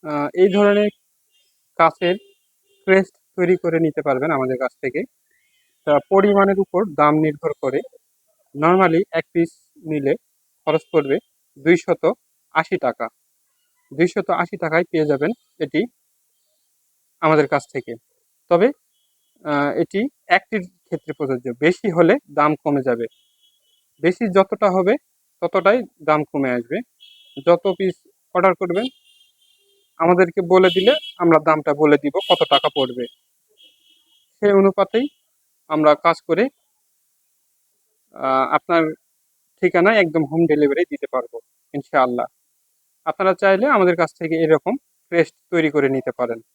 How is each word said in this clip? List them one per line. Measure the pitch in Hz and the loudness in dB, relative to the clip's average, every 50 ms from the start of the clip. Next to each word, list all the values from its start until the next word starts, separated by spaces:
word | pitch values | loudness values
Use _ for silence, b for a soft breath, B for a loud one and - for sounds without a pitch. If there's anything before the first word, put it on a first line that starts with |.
| - | -8
আহ, | 156 151 147 143 139 - | -6 -6 -4 -4 -4 0
এই | 175 185 208 | 0 0 2
ধরনের | 180 202 208 202 202 208 208 208 _ _ _ _ _ _ _ _ _ _ _ _ _ _ _ _ _ - | 4 2 2 4 4 2 0 -2 _ _ _ _ _ _ _ _ _ _ _ _ _ _ _ _ _ 2
কাঁচের | 165 160 - _ 185 175 185 220 - _ _ _ _ _ _ _ _ _ _ _ _ | 2 2 2 _ -2 -2 -2 -2 -6 _ _ _ _ _ _ _ _ _ _ _ _
ক্রেস্ট | 196 190 190 190 - _ _ _ _ _ | 2 2 2 2 0 _ _ _ _ _
তৈরি | - 180 175 185 | -4 0 0 0
করে | 180 - 175 165 165 | 0 0 -2 0 0
নিতে | 165 156 - - | 0 0 -2 -4
পারবেন | 143 147 135 127 135 165 | -2 -2 -2 -2 -2 -2
আমাদের | - - 131 127 131 123 | -2 -2 -2 -4 -4 -4
কাছ | 131 123 _ _ | -4 -6 _ _
থেকে। | - 131 123 156 220 - _ _ _ _ _ _ _ _ _ _ _ _ _ _ _ | -10 -6 -6 -6 -8 -8 _ _ _ _ _ _ _ _ _ _ _ _ _ _ _
তা | - 190 - - _ | 0 0 0 0 _
পরিমাণের | 196 196 196 208 202 196 196 196 196 190 | 2 2 4 4 4 4 4 2 2 -2
উপর | 196 _ - 175 220 196 147 | -2 _ -2 -4 -4 -4 -2
দাম | 147 147 147 151 | 0 2 2 2
নির্ভর | 156 156 156 147 147 - 160 147 _ | 2 0 -2 -4 -4 -8 -8 -8 _
করে। | - 135 127 147 - - _ _ _ _ _ _ _ _ _ _ _ _ _ | -6 -4 -4 -4 -6 -8 _ _ _ _ _ _ _ _ _ _ _ _ _
normally | 143 151 165 180 190 190 170 160 170 202 _ | -2 2 2 4 4 4 2 2 0 -2 _
এক | - 165 - _ | -4 -6 -6 _
পিস | _ 170 170 165 _ _ _ _ _ 302 208 | _ -2 -2 -2 _ _ _ _ _ _ -12
নিলে | 156 156 147 139 135 160 240 _ _ _ _ _ _ _ _ _ | -8 -6 -4 -2 -2 -2 -2 _ _ _ _ _ _ _ _ _
খরচ | - 151 160 - _ | -4 -4 -4 -4 _
পড়বে | - 160 143 139 139 196 _ _ _ _ _ _ _ | -2 -2 0 0 -4 -4 _ _ _ _ _ _ _
দুইশত | 143 135 156 180 170 - - 170 - - 160 240 _ _ _ _ _ _ _ _ | -6 0 2 2 2 2 -4 -4 -2 -2 -4 -4 _ _ _ _ _ _ _ _
আশি | 156 165 - 190 | -6 -4 -4 -6
টাকা। | 170 - 123 113 _ 120 110 _ _ _ _ _ _ _ _ _ _ _ _ _ _ _ _ | -4 -2 -4 -4 _ -10 -12 _ _ _ _ _ _ _ _ _ _ _ _ _ _ _ _
দুইশত | 139 139 170 180 - 214 190 - | -4 -2 -2 -2 -2 -6 -4 -4
আশি | 175 160 175 - - | -2 -4 -4 -6 -6
টাকায় | 175 - 160 156 165 175 | -8 -6 -2 -2 -2 -2
পেয়ে | _ - 160 156 | _ -2 -2 0
যাবেন | 147 143 131 147 180 240 _ _ _ _ _ | 0 0 -2 -2 -4 -6 _ _ _ _ _
এটি | 160 135 - 202 226 247 _ _ _ _ _ _ _ _ _ _ _ _ _ _ _ _ _ _ _ _ _ _ _ _ _ _ | -10 -4 -2 -4 -4 -4 _ _ _ _ _ _ _ _ _ _ _ _ _ _ _ _ _ _ _ _ _ _ _ _ _ _
আমাদের | 170 156 156 151 147 139 | 0 2 4 2 2 2
কাছ | - 143 - _ | 0 -4 -4 _
থেকে। | _ 139 - - 117 117 _ _ _ _ _ _ _ _ _ _ | _ -10 -10 -10 -16 -16 _ _ _ _ _ _ _ _ _ _
তবে, | 175 170 196 254 285 _ _ _ _ _ _ _ _ _ _ _ _ _ _ | 2 2 2 0 0 _ _ _ _ _ _ _ _ _ _ _ _ _ _
আহ, | 151 147 143 143 143 | -4 -2 -2 -2 -2
এটি | 101 104 165 - - 196 233 294 _ _ _ | -2 -2 -4 -4 -4 -6 -6 -6 _ _ _
একটির | - 175 190 - _ - 214 180 180 _ _ _ | -2 -2 -2 -2 _ -8 -8 -8 -10 _ _ _
ক্ষেত্রে | _ 175 156 _ - | _ -12 -12 _ -12
প্রযোজ্য, | 147 _ 147 135 135 123 123 131 120 123 | -8 _ -4 -4 -4 -6 _ -10 -8 _
বেশি | 147 160 180 - - 214 | 0 0 0 0 -4 -4
হলে | 165 170 170 165 208 294 _ _ | 2 2 4 4 2 0 _ _
দাম | 143 147 147 151 156 | -2 0 0 0 0
কমে | - _ 156 143 143 | -2 _ -2 -2 -2
যাবে। | 131 135 120 117 117 113 _ _ _ _ _ _ _ _ _ _ _ _ _ _ _ _ _ _ | -2 -2 -4 -4 -4 -10 _ _ _ _ _ _ _ _ _ _ _ _ _ _ _ _ _ _
বেশি | - 170 180 _ 240 208 | -2 -2 -2 _ -6 0
যতটা | 175 196 190 - - - 208 202 | 2 2 2 0 -2 -2 -2 0
হবে | 180 190 185 190 240 294 _ _ _ _ _ _ _ _ | 0 2 0 0 0 -2 _ _ _ _ _ _ _ _
ততটাই | - 170 - 196 170 190 214 254 214 - _ _ | -8 -2 -2 0 2 2 2 2 -2 -8 _ _
দাম | 151 147 151 151 147 | -2 -2 0 0 -2
কমে | _ - 147 135 127 | _ -6 -4 -4 -2
আসবে। | 123 123 117 120 147 208 247 _ _ _ - - _ _ _ _ _ 139 135 | -4 -4 -6 _ -8 -8 -8 _ _ _ -20 -20 _ _ _ _ _ -6 2
যত | 170 170 170 _ 196 180 _ | 2 2 2 _ -4 -4 _
পিস | 196 185 165 _ _ _ _ _ _ _ _ | -4 -4 -4 _ _ _ _ _ _ _ _
অর্ডার | 180 - 190 175 | 2 2 2 2
করবেন | _ 196 180 170 190 240 262 _ _ _ _ _ _ _ _ _ _ _ _ _ _ _ _ _ _ _ _ _ - | _ -4 -4 -4 -4 -4 -6 _ _ _ _ _ _ _ _ _ _ _ _ _ _ _ _ _ _ _ _ _ -2
আমাদেরকে | 165 170 180 180 185 175 - 208 | 2 2 4 4 2 0 0 -6
বলে | 180 170 180 185 190 180 | -2 2 4 4 4 4
দিলে | 170 185 185 226 285 311 - - - _ | 2 2 2 2 0 0 -4 -14 -10 _
আমরা | 175 170 160 151 | 2 2 2 4
দামটা | 151 165 156 156 147 160 147 | 4 2 -2 0 -2 -4 -2
বলে | 147 156 151 147 | 0 2 2 2
দিব | 143 147 147 - 185 | 2 0 -2 -4 -4
কত | - - 185 - 165 - | 0 0 0 0 2 0
টাকা | 147 135 - 151 | 0 0 0 -2
পড়বে। | _ 151 135 127 123 123 120 - _ _ _ _ _ _ _ _ _ _ _ _ _ _ _ _ _ _ _ _ _ _ _ _ _ _ | _ -2 -4 -4 -4 -10 -12 -12 _ _ _ _ _ _ _ _ _ _ _ _ _ _ _ _ _ _ _ _ _ _ _ _ _ _
সেই | 208 202 | 0 2
অনুপাতেই | 202 196 196 196 190 - 196 190 - 226 277 285 _ _ _ _ _ _ _ _ _ _ _ _ | 4 4 4 4 2 0 -2 0 0 -4 -4 -4 _ _ _ _ _ _ _ _ _ _ _ _
আমরা | 156 156 151 151 147 | -2 2 4 4 4
কাজ | 147 _ 170 160 - | 4 _ -2 -2 -2
করে, | _ - 165 170 226 277 _ _ _ _ _ _ _ _ _ _ _ _ _ _ _ _ _ _ _ _ _ _ _ _ _ _ _ _ _ _ _ _ _ | _ -4 -2 -2 -2 -4 _ _ _ _ _ _ _ _ _ _ _ _ _ _ _ _ _ _ _ _ _ _ _ _ _ _ _ _ _ _ _ _ _
আহ, | - 135 135 131 131 131 - | -8 -4 -2 0 0 0 0
আপনার | - 180 _ - 175 165 160 156 156 _ _ _ _ _ _ _ _ _ _ _ _ _ | -2 -4 _ 0 -2 0 0 -2 -6 _ _ _ _ _ _ _ _ _ _ _ _ _
ঠিকানায় | - 180 - 175 170 202 226 214 | -4 0 0 2 2 2 2 2
একদম | 190 160 151 165 156 | 0 0 0 -4 -4
হোম | 135 151 165 170 | -2 0 -2 0
ডেলিভারি | 156 151 147 147 143 139 156 180 | 2 2 2 2 0 2 -2 -4
দিতে | _ 294 - - | _ -4 -12 -12
পারবো | - - 127 117 - - 113 _ _ _ _ _ _ - | -6 -6 -6 -6 -8 -14 -20 _ _ _ _ _ _ -12
ইনশাআল্লাহ। | 143 - _ - 147 127 123 123 120 120 - _ _ _ _ _ _ _ _ _ _ _ _ _ _ _ | -12 -12 _ 0 0 0 0 -2 -6 -8 -8 _ _ _ _ _ _ _ _ _ _ _ _ _ _ _
আপনারা | 160 156 _ 196 190 185 | -10 -6 _ -2 -2 -2
চাইলে | - - 190 190 185 233 | 0 0 0 2 2 0
আমাদের | 294 277 214 190 180 170 | 0 2 2 2 2 2
কাছ | 170 170 156 _ | 0 -2 -4 _
থেকে | _ 170 160 160 | _ -8 -6 -2
এরকম | 160 165 156 156 147 _ - 254 277 _ _ _ _ _ _ | -2 2 2 2 0 _ -4 -6 -6 _ _ _ _ _ _
ক্রেস্ট | 170 170 160 - _ _ _ _ | 0 0 0 0 _ _ _ _
তৈরি | - 170 156 156 | -4 -2 -2 0
করে | 143 151 139 135 | 0 0 0 0
নিতে | 135 131 - 131 | -2 -2 -6 -6
পারেন। | 117 - 123 117 117 113 - _ | -6 -6 -6 -6 -6 -10 -12 _